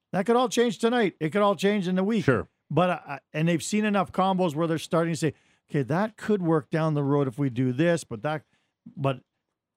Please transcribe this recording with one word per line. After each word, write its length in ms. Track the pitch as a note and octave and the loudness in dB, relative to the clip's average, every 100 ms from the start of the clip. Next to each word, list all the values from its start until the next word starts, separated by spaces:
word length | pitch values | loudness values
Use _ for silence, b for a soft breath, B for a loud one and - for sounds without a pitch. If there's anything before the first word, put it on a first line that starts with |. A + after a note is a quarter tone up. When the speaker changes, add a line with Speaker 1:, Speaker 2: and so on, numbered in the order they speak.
| _ | _
Speaker 1:
That 120 | F3 G3 | -4 0
could 100 | A#3 | 2
all 120 | B3 | 2
change 300 | - A#3+ F#3+ | 2 0 0
tonight. 380 | A3+ B3 G#3 - | 0 2 0 -2
It 100 | D#3 | -4
could 120 | G3+ | 2
all 120 | G3+ F#3 | 2 2
change 300 | G3 G#3 F3 | 0 0 0
in 60 | |
the 100 | F#3 | 0
week. 200 | F#3+ A3+ | 0 0
Speaker 2:
Sure. 240 | C#3+ A#2 - _ - | 2 0 0 _ -4
Speaker 1:
But 200 | D3 F3+ | 0 2
I, 20 | |
I, 240 | E3 - C#3 - | 0 -6 -14 -10
and 160 | D3+ E3 | -2 0
they've 140 | E3+ | 0
seen 220 | - G#3 | -2 -2
enough 260 | G#3+ G3+ F3 | 0 0 -2
combos 420 | - F#3+ F#3 F3+ | 0 0 2 0
where 120 | C#3+ E3 | 0 -2
they're 120 | D#3+ | -2
starting 340 | - E3 E3+ | -2 0 0
to 40 | D#3+ | 0
say, 160 | D#3+ - b b b | -2 -4 b b b
"Okay, 120 | D3+ | -4
that 340 | A#2 D#3+ A3 - | -2 -2 -2 -4
could 240 | - G#3 | -2 0
work 280 | E3+ D#3+ - | 2 0 0
down 240 | D#3+ D#3+ | -2 0
the 80 | D3 | 0
road 260 | C#3 C#3+ C3+ | 2 2 0
if 100 | A#2+ | 0
we 120 | C#3+ | -2
do 220 | A#2 B2+ | 0 0
this," 320 | B2 E3+ E3+ | 2 2 2
but 180 | - A2+ | -2 -8
that, 200 | D3 D3+ - _ _ _ - - | -6 -6 -8 _ _ _ -20 -4
but 240 | C#3 C3+ - _ _ _ _ | -2 -2 -8 _ _ _ _